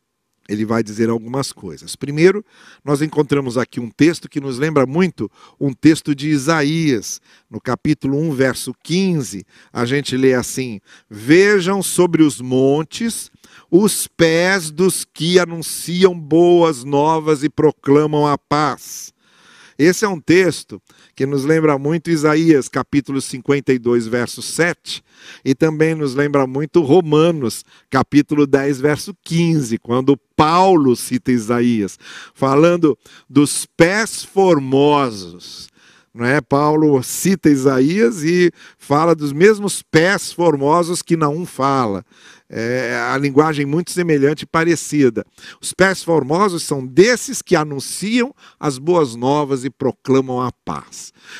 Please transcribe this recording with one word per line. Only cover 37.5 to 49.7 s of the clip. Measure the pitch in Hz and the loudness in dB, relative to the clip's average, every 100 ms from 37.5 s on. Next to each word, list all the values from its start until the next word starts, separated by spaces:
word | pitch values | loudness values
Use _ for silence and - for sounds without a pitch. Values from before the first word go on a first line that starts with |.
| 139 139 131 139 196 233 196 | 4 2 2 2 2 0 -2
e | 156 180 175 - - _ | -2 0 0 -2 -18 _
fala | - 147 170 160 | -2 0 2 0
dos | 147 | -2
mesmos | 139 202 208 202 - | 2 4 4 -2 -8
pés | - 156 175 196 - | 0 2 2 0 -4
formosos | - 170 143 139 170 170 180 | -2 0 2 2 2 0 -4
que | - 170 | -2 -2
Naum | 147 160 175 | 0 -4 -8
fala. | - 135 135 113 98 - _ - - _ | -4 -2 0 -2 -4 -10 _ -20 -20 _
É | 110 117 127 120 120 120 | -8 -6 -4 -4 -4 -4
a | 135 | -2
linguagem | 143 135 156 147 | 0 2 2 0
muito | 139 160 170 | -4 -4 -4
semelhante | 180 175 147 139 151 | -4 0 2 2 -2
e | - | -4
parecida. | 160 165 156 - 147 127 110 - _ - - | -2 0 -2 -2 0 2 0 -6 _ -20 -16
Os | - | -6
pés | - 190 180 | 0 0 0
formosos | - 160 127 170 208 170 | -2 -2 0 0 0 -2
são | - 143 | -6 -8
desses | 131 127 226 233 - 226 | -2 4 4 2 -4 -10
que | - 170 | -2 -2
anunciam | 151 139 - - 202 240 254 - - _ | -2 -8 -10 -8 -2 -2 -2 -6 -20 _
as | 147 127 | -6 -4
boas | 151 175 135 117 | 0 0 0 -2
novas | 127 147 139 135 | -2 0 -2 -4
e | |
proclamam | 127 | -6